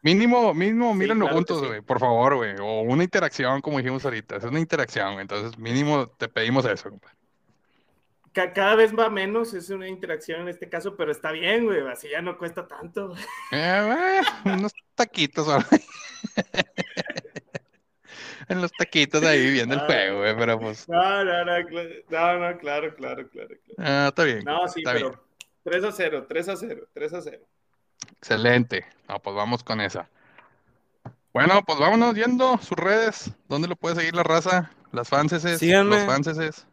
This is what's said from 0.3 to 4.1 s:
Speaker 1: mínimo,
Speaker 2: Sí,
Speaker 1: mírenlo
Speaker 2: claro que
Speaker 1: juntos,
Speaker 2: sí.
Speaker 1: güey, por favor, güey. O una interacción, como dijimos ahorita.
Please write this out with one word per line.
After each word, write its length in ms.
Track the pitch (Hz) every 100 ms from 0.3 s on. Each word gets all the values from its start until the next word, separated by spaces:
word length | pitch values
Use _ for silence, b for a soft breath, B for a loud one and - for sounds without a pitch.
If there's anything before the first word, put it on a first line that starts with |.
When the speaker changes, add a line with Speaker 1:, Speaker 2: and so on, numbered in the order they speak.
| 247 226
Speaker 1:
mínimo, 380 | 156 190 226 240
Speaker 2:
Sí, 60 | 202
Speaker 1:
mírenlo 240 | 196 220 180
Speaker 2:
claro 80 |
que 0 | 160
Speaker 1:
juntos, 220 | 180 170
Speaker 2:
sí. 40 | 135
Speaker 1:
güey, 140 | 107
por 180 | 104 123
favor, 380 | 123 117 127 139
güey. 180 | 110 98
O 220 | 104 110
una 200 | 113 135
interacción, 580 | 180 196 165 - 151 135
como 180 | 143 143
dijimos 260 | 127 131
ahorita. 320 | 135